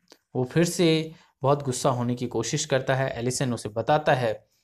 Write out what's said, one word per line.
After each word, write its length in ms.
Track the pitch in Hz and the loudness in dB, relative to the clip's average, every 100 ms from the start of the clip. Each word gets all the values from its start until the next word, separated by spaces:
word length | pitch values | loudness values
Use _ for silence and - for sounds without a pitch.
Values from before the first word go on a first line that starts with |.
| _ - _ 127 | _ -20 _ -4
वो 80 | |
फिर 200 | 127 160 | 0 2
से 480 | 170 175 170 160 160 160 _ _ | 2 2 2 2 0 -12 _ _
बहुत 200 | 131 147 | 2 2
गुस्सा 280 | 135 123 147 | 0 0 0
होने 240 | 123 120 | 0 -2
की 120 | 123 120 | -2 -4
कोशिश 380 | 113 - 147 | -4 -2 -4
करता 300 | - 131 131 | 0 0 0
है। 160 | 131 135 | 0 -2
एलिसन 440 | 120 120 123 131 | -2 -4 -2 -2
उसे 140 | 117 120 | -4 -6
बताता 460 | 107 113 151 156 | -4 0 2 2
है 340 | 131 117 104 _ _ | 2 0 -4 _ _